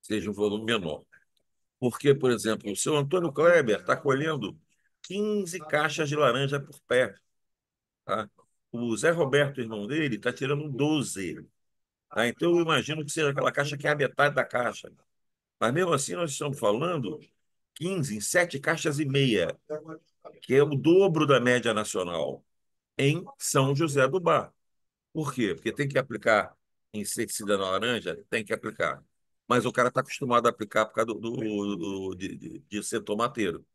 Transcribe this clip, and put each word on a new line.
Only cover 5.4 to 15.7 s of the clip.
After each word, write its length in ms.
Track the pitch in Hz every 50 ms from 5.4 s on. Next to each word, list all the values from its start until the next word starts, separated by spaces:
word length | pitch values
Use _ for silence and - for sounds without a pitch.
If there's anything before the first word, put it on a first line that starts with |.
| 196 170 175 180
caixas 500 | 156 - - 151 151 156 139 156 156 143
de 60 | 147
laranja 440 | 151 147 127 117 131 139 135 143 143
por 200 | 143 - - -
pé, 340 | _ _ 123 127 127 104 98 _ _ _ _ _ _ _ _ _ _ _ _ _ _ _ _ _ _
tá? 240 | - 98 110 104 98 _ _ _ _ _ _ _ _
O 240 | - 117 120 117 110
Zé 160 | 104 147 160
Roberto, 480 | 170 170 160 135 135 143 143 139 139 131
irmão 280 | 120 110 113 104 101
dele, 320 | 104 143 160 156 139 110 101
tá 120 | - 123
tirando 380 | 120 - 135 131 147 143 151 151
doze, 760 | 135 113 143 151 156 165 - - - 95 95 82 69 - - _ _ _ _ _ _ _ _ _ _ _ _ _
tá? 180 | - 104 113
Então, 240 | 120 113 _ 156 175
eu 100 | 170 175
imagino 420 | 170 165 156 127 107 120 156 160 151
que 60 | 139
seja 180 | - 160 156 143
aquela 220 | 139 139 - 127
caixa 260 | - 143 143 147 143
que 100 | 139 143
é 40 | 147
a 40 | 151
metade 400 | 147 139 123 - - 143 143 139
da 80 | 131 120
caixa. 480 | - - 123 123 113 104 - - - - _ _ _ _ _ _ _ _ _ _ _ _ _
Mas, 140 | 107 113